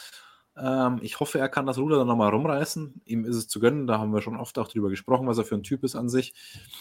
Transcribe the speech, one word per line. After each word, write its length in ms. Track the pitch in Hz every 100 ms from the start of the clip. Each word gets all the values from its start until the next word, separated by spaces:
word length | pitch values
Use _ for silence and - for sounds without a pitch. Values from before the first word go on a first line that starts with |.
| - - - - _ -
Ähm, 400 | 131 131 127 123
ich 180 | 107 -
hoffe, 200 | 143 143
er 100 | 131
kann 160 | - 135
das 120 | 127
Ruder 200 | 147 151
dann 100 | 123
nochmal 220 | 117 104
rumreißen. 720 | 110 160 143 156 - 151 131 -
Ihm 200 | 113 113
ist 100 | 117
es 120 | 113
zu 120 | 104
gönnen, 280 | 107 147 127
da 120 | 110
haben 140 | 107
wir 80 | 107
schon 160 | 107 110
oft 200 | - -
auch 80 | 110
drüber 220 | 113 101
gesprochen, 380 | 95 - 127 131
was 100 | 113
er 80 | 107
für 100 | 104
ein 80 |
Typ 200 | 92 135
ist 120 | 131 -
an 140 | 120
sich. 240 | 127 127 - - - - -